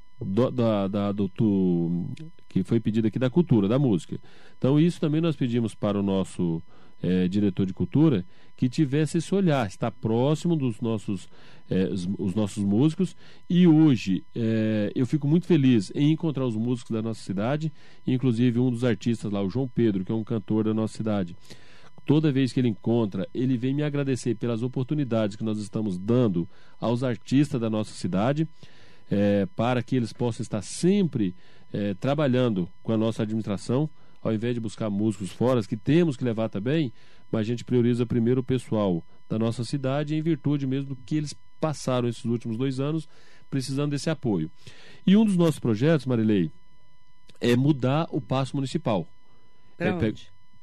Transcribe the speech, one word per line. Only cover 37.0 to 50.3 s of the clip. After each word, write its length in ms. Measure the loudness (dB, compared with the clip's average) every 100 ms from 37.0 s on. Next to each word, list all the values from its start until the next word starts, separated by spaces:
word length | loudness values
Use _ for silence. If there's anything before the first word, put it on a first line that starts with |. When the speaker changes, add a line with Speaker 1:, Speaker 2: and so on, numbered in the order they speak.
| -18 -16 -6
Speaker 1:
mas 120 | -2
a 20 |
gente 220 | -2 -4 0
prioriza 400 | 2 4 2 2
primeiro 340 | 2 2 2
o 40 |
pessoal 600 | 0 -4 0 0 2 0 -4 -16 -6
da 100 | -2
nossa 280 | 0 -2 -4
cidade, 500 | -2 -2 -2 -2 -2
em 60 |
virtude 440 | 0 0 0 0 0
mesmo 240 | -2 -4
do 60 | -10
que 200 | -4 -4
eles 200 | -2 -10 -14 -4
passaram 480 | -4 -2 0 2 0
esses 160 | -2
últimos 320 | -2 -2 -2 -2
dois 220 | -2 0
anos, 280 | -2 -2 -6 -14 -16 -16 -6
precisando 420 | -4 -2 -2 0
desse 180 | -2 -2
apoio. 400 | -2 0 0 -2 -8 -16 -16 -16 -2 6
E 120 | 6
um 80 | 6
dos 100 | 6
nossos 240 | 4 2
projetos, 460 | 0 2 4 4 2
Marilei, 460 | 2 4 4 2 -2 -14 -14 -14 -14 -14 -14 -14 -2
é 120 | 2 4
mudar 520 | 4 2 2 0 0
o 100 | -4
paço 340 | -2 -2 0 -4
municipal. 500 | -4 -2 0 0 -2 -12 -16 -16 -16 -16 -16 -4
Speaker 2:
Pra 120 | -2
Speaker 1:
É, 60 |
pe-, 120 | 0 -2
Speaker 2:
onde? 300 | -2 -12